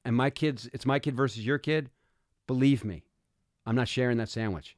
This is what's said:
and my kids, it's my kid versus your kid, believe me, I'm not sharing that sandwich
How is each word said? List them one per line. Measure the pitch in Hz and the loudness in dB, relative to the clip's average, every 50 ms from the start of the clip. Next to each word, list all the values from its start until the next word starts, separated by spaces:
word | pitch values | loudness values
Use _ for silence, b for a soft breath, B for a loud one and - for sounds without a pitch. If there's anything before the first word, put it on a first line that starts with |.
| - | -4
and | 120 117 | 0 0
my | 120 131 139 | 2 2 2
kids, | 139 - 156 151 127 110 107 120 - | 0 0 -2 -2 -2 -4 -8 -12 -12
it's | 127 - | -6 0
my | 131 139 143 | 0 0 2
kid | - 151 131 | 2 0 0
versus | 120 139 127 - 113 107 | 0 0 0 -2 -2 -2
your | 120 143 139 | -2 -2 -2
kid, | - 147 156 156 143 127 _ _ _ _ _ _ _ _ _ _ _ - | 0 0 -2 -2 -2 -4 _ _ _ _ _ _ _ _ _ _ _ -2
believe | - 127 131 139 139 113 - | 0 4 6 6 4 4 2
me, | 107 90 80 - _ _ _ _ _ _ _ _ _ _ _ - | -4 -8 -10 -12 _ _ _ _ _ _ _ _ _ _ _ -4
I'm | 113 113 | 0 0
not | 127 120 | 2 2
sharing | - - 127 127 123 120 117 | 0 0 0 2 2 2 0
that | 113 107 | 0 -2
sandwich | - 117 113 107 92 80 - - - | -4 -4 -4 -4 -4 -6 -8 -12 -20